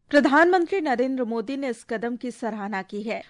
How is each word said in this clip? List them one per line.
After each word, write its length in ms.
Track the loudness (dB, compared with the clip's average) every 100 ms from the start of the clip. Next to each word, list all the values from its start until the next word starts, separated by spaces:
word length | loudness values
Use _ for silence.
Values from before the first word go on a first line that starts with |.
| _
प्रधानमंत्री 720 | 4 6 6 6 4 2 -2
नरेंद्र 440 | 0 0 0 -2
मोदी 320 | -4 -4 -4 -6
ने 120 | -6
इस 140 | -8
कदम 320 | -8 -6 -6 -6
की 140 | -8
सराहना 520 | -6 -8 -6 -6 -8
की 200 | -8 -8
है। 200 | -6 -8 -8